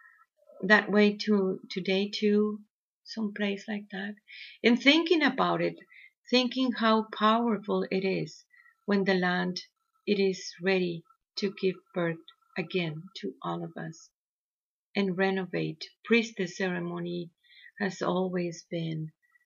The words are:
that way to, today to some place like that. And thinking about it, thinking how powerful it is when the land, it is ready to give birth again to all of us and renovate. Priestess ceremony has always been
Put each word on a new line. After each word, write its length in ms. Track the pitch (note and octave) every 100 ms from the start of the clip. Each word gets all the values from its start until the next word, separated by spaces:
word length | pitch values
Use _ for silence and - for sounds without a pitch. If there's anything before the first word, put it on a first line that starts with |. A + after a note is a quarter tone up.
| - _ _ _ _ -
that 280 | F#3+ G#3 -
way 240 | G#3 G#3 G#3 G#3+
to, 340 | G#3 F#3+ F#3 -
today 400 | F#3+ F3+ F#3+ G3+ -
to 360 | G#3 G#3 G#3+ G#3 - _ _ _
some 300 | - A3 G#3 G#3
place 280 | G3+ G3 G#3
like 180 | G#3 G#3
that. 240 | F#3+ G3+ G#3 - - - -
And 180 | A3+ A#3+
thinking 400 | C#4 D#4+ E4+ E4+
about 400 | C#4+ - F3+ E3+
it, 140 | F3 E3+ - - - _ -
thinking 400 | A#3+ B3 B3+ B3+
how 340 | G#3+ G#3+ A3 G#3+ -
powerful 680 | G#3+ A3+ A#3 G3 - F#3 F#3+
it 120 | F#3+
is 420 | F#3+ F3+ D#3+ - _ _ - _ -
when 160 | G3+
the 100 | F#3+
land, 480 | F#3 F3+ F3+ F3+ F3+ - _ _ _ -
it 120 | G3
is 320 | G3 F#3 - -
ready 440 | F3+ F#3+ F3+ E3 - _ _ -
to 160 | G3 -
give 140 | F#3+ F3+ _
birth 220 | F3+ E3+ E3 - - _ -
again 380 | F3 F#3 E3 D#3 F#3+ -
to 160 | G3 -
all 180 | F3 E3+
of 100 | E3+ E3
us 340 | E3 D#3 - _ _ _ _ _ _ _ _ G3+
and 220 | G3 F3+
renovate. 680 | F#3+ F#3+ F#3 E3+ D#3 D#3 - _ -
Priestess 500 | A#3 A3+ - F3+ -
ceremony 760 | F#3+ F3+ F3 F3 F3 F3 E3+ _ _ - - -
has 240 | G3 F#3
always 640 | - F3+ F#3 F3+ F3 E3+ -
been 400 | E3+ E3 D#3+ D#3 _ _ _